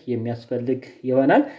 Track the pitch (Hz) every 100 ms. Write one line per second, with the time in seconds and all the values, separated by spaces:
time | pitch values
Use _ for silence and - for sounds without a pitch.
0 | - 117 113 113 - 120 120 127 - -
1 | 127 127 135 190 294